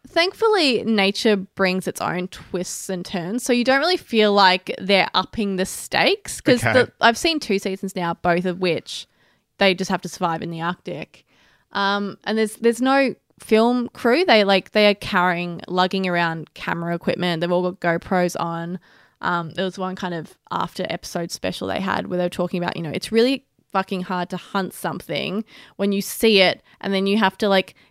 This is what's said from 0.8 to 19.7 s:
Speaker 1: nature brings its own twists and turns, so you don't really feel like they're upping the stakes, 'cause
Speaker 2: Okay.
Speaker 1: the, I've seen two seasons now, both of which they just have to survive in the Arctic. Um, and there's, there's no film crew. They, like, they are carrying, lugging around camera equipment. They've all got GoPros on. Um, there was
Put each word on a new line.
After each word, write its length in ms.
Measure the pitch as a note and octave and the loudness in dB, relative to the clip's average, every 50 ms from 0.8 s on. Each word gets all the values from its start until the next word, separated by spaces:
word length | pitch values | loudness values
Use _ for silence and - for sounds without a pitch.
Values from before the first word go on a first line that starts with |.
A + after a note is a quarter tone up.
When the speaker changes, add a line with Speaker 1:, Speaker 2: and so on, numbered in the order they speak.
| - | 0
Speaker 1:
nature 520 | A3+ A3+ G#3 G3 G3 G3+ - - A3+ G#3+ | 0 0 2 2 0 0 0 2 2 2
brings 500 | G3 F#3 - _ - F#3+ F#3 F#3 F#3+ - F#3 | 2 -2 -6 _ -2 -2 0 0 -2 -4 -6
its 120 | - - | -6 -4
own 280 | - - - F3+ F3+ F#3 | -4 -4 -4 -4 -6 -8
twists 600 | - - - - - F3 F3+ - - - - - | -10 -16 -12 -8 -6 -6 -6 -6 -8 -10 -8 -8
and 160 | F#3+ F3 F3 | -8 -8 -8
turns, 380 | - - F#3 D#3+ F3 G#3+ B3 | -6 -6 -6 -6 -6 -6 -4
so 100 | - - | -2 0
you 120 | B3 A#3+ A#3+ | 0 2 2
don't 160 | B3+ C4 C#4 | 2 2 2
really 160 | D4 F4 F#4 | 2 0 -2
feel 360 | - - - - A3 G#3+ G#3 | -2 -4 0 2 4 4 6
like 420 | G3+ G3+ G3 F#3 F#3 F#3 - - - - | 6 6 6 6 6 4 0 -6 -8 -6
they're 300 | F#3+ F#3 G3+ F#3+ - - - | 0 2 4 4 4 2 0
upping 420 | F3+ F#3 - - - G#3 G3+ F#3+ | -2 -2 -2 -4 -4 -4 -2 -2
the 100 | F3+ F#3+ | -2 -2
stakes, 720 | - - - - - - - F3+ C#4 G4 - - - - - | -4 -6 -10 -8 -2 0 2 2 2 0 -2 -4 -10 -12 -2
'cause 220 | - - B3+ A#3 - | 2 2 2 4 4
Speaker 2:
Okay. 80 | A#2 | 4
Speaker 1:
the, 200 | A2 B3+ - - - _ | 4 4 4 2 0 _
I've 180 | - A#3 A#3 - | 4 4 4 4
seen 220 | - E4 E4 D4+ | 0 0 0 0
two 180 | - - G3 G3 | -2 -2 -2 -2
seasons 380 | - G3 F#3+ F#3+ - F#3+ - | -2 -4 -6 -6 -8 -8 -6
now, 180 | F#3 F3 E3+ E3+ | -4 -4 -4 -4
both 300 | - - F3+ E3+ F3 F3+ | -2 0 0 2 2 0
of 160 | F#3 F3 F3+ | -2 -2 0
which 460 | F#3 F3+ D#3+ B2+ - - - - - - _ _ _ _ _ _ _ _ _ - | 0 0 0 -2 -4 -8 -12 -14 -14 -16 _ _ _ _ _ _ _ _ _ 2
they 160 | G3+ G3 F#3 | 2 2 2
just 160 | F3+ F#3+ - | 2 0 -2
have 120 | F#3+ F3 | -4 -4
to 60 | - F3 | -4 -8
survive 320 | - - F#3 E3+ E3 D#3+ | -6 -4 -4 -2 -2 -4
in 80 | - E3+ | -6 -8
the 100 | E3+ E3 | -8 -6
Arctic. 640 | E3 E3+ F3+ - _ - - C#3+ E3 - _ _ _ _ _ _ _ _ _ _ _ _ | -6 -6 -6 -8 _ -12 -10 -10 -12 -14 _ _ _ _ _ _ _ _ _ _ _ _
Um, 440 | - G3+ G3+ G3 G3+ G3+ G#3 G3 - - _ | -6 -4 -2 0 -2 -2 -4 -6 -8 -8 _
and 140 | - A3 A3 | -4 0 0
there's, 180 | A3 G#3+ - | 0 -2 -2
there's 240 | - G#3+ A#3 A#3 A#3 | 0 0 0 2 2
no 340 | B3+ C4 C4+ C#4 C#4 B3 - - _ _ _ _ | 0 2 2 2 2 0 -2 -6 _ _ _ _
film 500 | - - A3 A3 A3+ A#3+ B3 B3 A#3+ - | -2 2 4 4 4 4 2 0 -2 -4
crew. 340 | - - - A#3 A#3+ D#4+ F#4 | -6 -2 0 2 2 4 4
They, 200 | F4+ A#3+ G#3+ G3+ | 6 6 6 6
like, 280 | G3 G3 F#3+ F3+ - | 4 4 2 0 0
they 140 | - G#3+ G#3 G#3 | 2 4 4 4
are 40 | G3+ | 4
carrying, 640 | - - - G#3 F#3 F3 F#3 F3 E3+ F3 F3 E3+ - - - | 2 -2 -2 0 2 2 2 0 -2 -4 -6 -8 -10 -10 -4
lugging 380 | F3+ F3+ F#3 F#3+ - F#3+ F#3+ | 0 0 0 0 0 -2 -2
around 460 | F#3 F3 E3+ E3+ E3 E3 E3 D#3 - _ | 0 0 0 0 -2 -2 -6 -10 -14 _
camera 400 | - - - E3+ E3+ E3+ E3+ E3+ | -10 -8 -6 -6 -4 -4 -4 -6
equipment. 460 | E3+ - F#3+ - - F3 F3+ E3+ D#3+ | -4 -2 -4 -2 -2 -2 -2 -2 -2
They've 120 | E3+ F3 | -2 0
all 180 | F3+ F3+ F3+ F3+ | 0 0 0 -2
got 100 | F#3 - | -4 -4
GoPros 560 | - F3 E3 E3+ - - F#3+ F3+ F3+ F3 - - | -2 -2 -2 -2 -2 -2 0 0 0 0 -2 -4
on. 400 | - E3+ E3 E3 E3+ E3+ F3+ F#3 - _ _ _ _ _ _ _ | -6 -6 -6 -8 -8 -8 -10 -12 -12 _ _ _ _ _ _ _
Um, 280 | - - F3+ E3+ E3+ D#3+ | -4 -2 -2 -2 -4 -6
there 120 | - - F#3+ | -6 -6 -6
was 140 | F#3 | -4